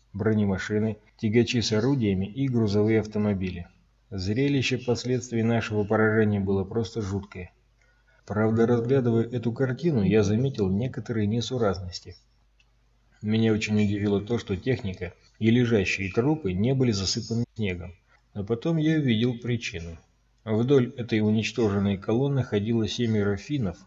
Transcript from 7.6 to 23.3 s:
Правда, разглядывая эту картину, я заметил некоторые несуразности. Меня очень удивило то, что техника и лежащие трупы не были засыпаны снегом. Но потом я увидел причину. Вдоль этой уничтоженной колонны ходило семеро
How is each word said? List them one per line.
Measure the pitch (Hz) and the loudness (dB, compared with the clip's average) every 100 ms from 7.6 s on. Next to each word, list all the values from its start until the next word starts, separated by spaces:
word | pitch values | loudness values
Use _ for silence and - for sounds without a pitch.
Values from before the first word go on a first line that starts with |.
| _ _ _ _ _ _ - | _ _ _ _ _ _ -6
Правда, | 107 110 110 117 | -2 2 4 4
разглядывая | 120 117 135 120 113 | 2 2 2 2 2
эту | 117 123 117 | 0 -2 -4
картину, | 113 131 127 170 127 | -2 -2 -2 0 2
я | 95 107 | 4 4
заметил | 101 107 135 131 95 | 4 2 0 0 0
некоторые | 98 127 - 107 110 104 | 0 -2 -6 -6 -2 0
несуразности. | 117 110 127 107 92 92 - - - _ _ _ _ _ _ _ _ _ _ | -2 -2 -2 0 -2 -6 -12 -16 -20 _ _ _ _ _ _ _ _ _ _
Меня | 104 110 113 | 0 2 4
очень | 107 107 107 | 2 2 2
удивило | 104 104 104 101 | 2 0 0 0
то, | 101 117 | 0 -4
что | - 92 | -4 -4
техника | 127 120 95 92 - - _ - | -2 -2 -4 -8 -10 -14 _ -2
и | 113 | 4
лежащие | 120 120 113 92 - 95 | 4 4 2 2 -2 -2
трупы | 117 131 156 98 | 0 0 0 -2
не | 90 113 | -2 0
были | 135 127 | 2 0
засыпаны | 98 95 117 107 113 120 - | 0 -2 -4 -4 -4 -4 -4
снегом. | 101 90 85 - _ _ _ | -4 -4 -10 -16 _ _ _
Но | 101 | -10
потом | 101 117 165 165 | -4 -2 0 0
я | 156 160 | 2 2
увидел | 135 110 123 117 | 2 2 0 -2
причину. | 120 117 - 87 85 82 _ _ _ _ | -4 -4 -4 -8 -10 -14 _ _ _ _
Вдоль | 110 110 123 143 120 - | -4 0 4 4 4 -2
этой | - 110 | -2 0
уничтоженной | 107 107 107 - 110 101 98 98 | 2 2 0 0 0 2 0 0
колонны | - 113 139 135 | 0 0 0 0
ходило | 127 104 107 117 107 | -2 -2 0 0 0
семеро | - 117 110 101 | -2 0 2 0